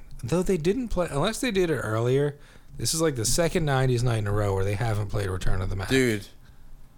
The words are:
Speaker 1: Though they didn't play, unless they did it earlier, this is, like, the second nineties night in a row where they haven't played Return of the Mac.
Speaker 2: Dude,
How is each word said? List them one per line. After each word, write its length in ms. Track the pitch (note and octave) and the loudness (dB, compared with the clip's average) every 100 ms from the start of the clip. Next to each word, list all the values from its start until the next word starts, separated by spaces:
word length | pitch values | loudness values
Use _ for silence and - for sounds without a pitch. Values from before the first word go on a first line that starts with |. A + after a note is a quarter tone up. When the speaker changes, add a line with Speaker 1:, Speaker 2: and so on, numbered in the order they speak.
| - - | -16 -10
Speaker 1:
Though 180 | A#2 E3+ | -2 0
they 160 | F#3 F#3 | 2 0
didn't 300 | D#3 A#3+ A#3+ | 0 0 -2
play, 200 | F3+ D#3+ | -2 0
unless 280 | C#3+ F#3+ A3 | 0 -2 0
they 100 | B3+ | -2
did 180 | F#3+ F3 | 0 2
it 60 | C3+ | 0
earlier, 600 | A2 A2 B2 C3+ C#3+ C#3 - - - - | 0 0 2 2 0 -4 -16 -20 -16 -6
this 160 | - | -4
is, 80 | D#3+ | 0
like, 140 | E3 B2+ | 0 0
the 100 | G#2 | 0
second 400 | - E3 F#3 D3+ | 2 2 0 2
nineties 380 | C3 C3 A#2+ | 2 2 2
night 140 | A#2+ A2 | 2 0
in 100 | G#2 | 0
a 40 | |
row 220 | G#2 G2+ F#2+ | 0 2 0
where 80 | G2 | 0
they 80 | G2+ | 0
haven't 320 | A#2 G#2+ G2+ | 0 -2 -2
played 220 | G#2 G2 | -2 -2
Return 320 | F#2 - G2 | 0 2 2
of 80 | F#2 | 0
the 60 | F#2+ | -4
Mac. 120 | - | 0
Speaker 2:
Dude, 400 | C3 B2 G#2 - - - - - - - | 2 2 0 -4 -18 -20 -20 -18 -18 -20